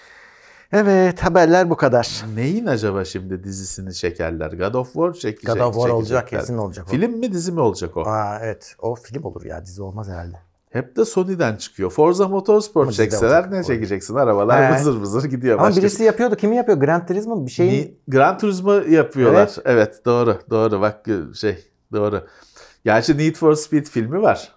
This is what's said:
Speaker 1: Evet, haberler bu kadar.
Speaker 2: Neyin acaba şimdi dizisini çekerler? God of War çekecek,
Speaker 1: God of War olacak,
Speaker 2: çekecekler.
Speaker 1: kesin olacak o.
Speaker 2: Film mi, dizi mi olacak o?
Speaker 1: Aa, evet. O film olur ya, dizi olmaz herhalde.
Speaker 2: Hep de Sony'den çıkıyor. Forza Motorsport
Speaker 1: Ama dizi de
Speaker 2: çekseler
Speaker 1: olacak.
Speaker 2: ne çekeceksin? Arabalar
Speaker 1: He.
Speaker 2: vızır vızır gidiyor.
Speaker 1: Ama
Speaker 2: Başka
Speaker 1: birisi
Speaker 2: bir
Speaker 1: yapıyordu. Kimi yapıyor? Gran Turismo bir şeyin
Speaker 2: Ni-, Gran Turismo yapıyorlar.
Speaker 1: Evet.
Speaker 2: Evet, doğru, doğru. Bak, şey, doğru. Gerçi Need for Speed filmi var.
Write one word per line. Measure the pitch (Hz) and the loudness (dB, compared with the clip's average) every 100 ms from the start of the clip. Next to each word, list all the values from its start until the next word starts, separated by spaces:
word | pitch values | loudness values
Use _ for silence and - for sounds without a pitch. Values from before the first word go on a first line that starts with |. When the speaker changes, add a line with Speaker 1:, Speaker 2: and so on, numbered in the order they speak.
| - - - _ - - _ | -20 -20 -20 _ -20 -20 _
Speaker 1:
Evet, | 202 202 190 185 175 | 2 4 4 4 2
haberler | 175 175 165 180 175 | 2 4 6 4 2
bu | 160 | 2
kadar. | 139 120 117 107 110 | 2 2 0 -6 -8
Speaker 2:
Neyin | 110 135 208 220 | -4 -4 -2 -2
acaba | 120 104 98 | -2 -2 -2
şimdi | 92 95 92 92 | -6 -8 -8 -10
dizisini | 98 98 95 - 95 | -10 -12 -10 -12 -12
çekerler? | 87 90 - 82 82 78 | -6 -6 -4 -6 -6 -8
God | 85 95 | -6 -4
of | 127 127 | -4 -4
War | 151 175 | -4 -4
çekecek, | 175 113 107 - | -4 -8 -6 -4
Speaker 1:
God | 113 | 0
of | 123 | 0
War | 110 120 | 0 0
olacak, | 117 110 123 | 0 0 -2
Speaker 2:
çekecekler. | 120 - | -2 -6
Speaker 1:
kesin | 120 117 | -6 -6
olacak | 101 95 90 | -8 -10 -6
o. | |
Speaker 2:
Film | 127 233 226 | -2 -2 -2
mi, | 240 | -6
dizi | 180 175 | -4 -4
mi | 170 | 0
olacak | 117 87 85 85 | 0 -2 -6 -6
o? | 92 | -4
Speaker 1:
Aa, | 107 104 107 | -4 -4 -6
evet. | 113 107 - _ | -8 -10 -16 _
O | 113 | -10
film | 120 - 131 | -10 -12 -12
olur | 110 - | -12 -12
ya, | - 82 92 | -14 -14 -14
dizi | 92 | -14
olmaz | 95 104 101 | -14 -12 -12
herhalde. | 87 87 87 _ _ _ | -12 -14 -16 _ _ _
Speaker 2:
Hep | 123 127 - | -10 -6 -4
de | |
Sony'den | 220 190 185 180 127 107 | -2 -2 -4 -2 -2 -4
çıkıyor. | - - 92 | -10 -6 -4
Forza | - 156 180 190 | 2 2 2 0
Motorsport | 196 196 214 208 160 | 0 2 2 2 0
Speaker 1:
Ama | 131 | 0
dizi | 104 | 0
de | 110 | 0
Speaker 2:
çekseler | 104 113 160 | 2 4 4
Speaker 1:
olacak. | 185 | 2
Speaker 2:
ne | 190 | -4
çekeceksin? | 156 117 101 98 - | -2 -4 -2 -6 -4
Arabalar | 123 123 101 107 123 135 | 0 2 2 4 4 4
Speaker 1:
He. | |
Speaker 2:
vızır | 127 147 117 | 4 2 0
vızır | 101 113 | -2 -4
gidiyor. | 139 127 123 113 | -2 -2 2 4
Speaker 1:
Ama | 196 | 4
Speaker 2:
Başka | 185 | 4
Speaker 1:
birisi | 202 202 | 2 2
Speaker 2:
bir | |
Speaker 1:
yapıyordu. | 220 220 240 208 | 2 2 0 0
Kimi | 208 240 | 0 0
yapıyor? | 240 165 | 2 2
Gran | 139 170 175 | 2 0 -2
Turismo | 185 220 220 127 | -6 -4 -6 -6
bir | |
şeyin | - 123 135 | 0 0 0
Speaker 2:
Ni-, | 147 - - | -4 -10 -2
Gran | 135 151 190 | 2 4 2
Turismo | 208 185 190 | -2 0 2
yapıyorlar. | 202 147 160 - 139 120 - | 2 4 4 4 2 4 6
Speaker 1:
Evet. | 107 - | 4 0
Speaker 2:
Evet, | 135 120 107 - 123 | 2 2 2 0 0
doğru, | 120 117 101 - | 2 2 0 -2
doğru. | 110 110 101 | 0 2 2
Bak, | 104 104 113 101 73 - | 0 -2 -4 -4 -6 -6
şey, | 107 92 _ _ _ | -4 -4 _ _ _
doğru. | 107 104 101 - _ _ - - _ | -2 -2 -2 -8 _ _ -20 -20 _
Gerçi | 110 113 143 147 | 2 2 4 2
Need | 156 | 0
for | 156 160 | 2 2
Speed | 151 - 151 143 | 2 0 -2 -2
filmi | 123 113 175 | -4 -4 0
var. | 208 - - | 2 0 -6